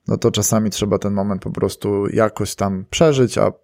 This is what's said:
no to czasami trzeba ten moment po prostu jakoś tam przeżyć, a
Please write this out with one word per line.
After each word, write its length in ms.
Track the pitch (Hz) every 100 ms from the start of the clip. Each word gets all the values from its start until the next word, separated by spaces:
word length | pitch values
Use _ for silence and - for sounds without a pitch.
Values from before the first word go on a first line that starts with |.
| -
no 100 | 110
to 120 | 120
czasami 400 | 107 101 110 107
trzeba 280 | - 104 98
ten 140 | 101
moment 300 | 101 101 92
po 80 | -
prostu 560 | - 104 - 104 101 101
jakoś 460 | 110 107 - 104
tam 300 | - 98 95 95
przeżyć, 480 | - 160 139 120 -
a 140 | 107 -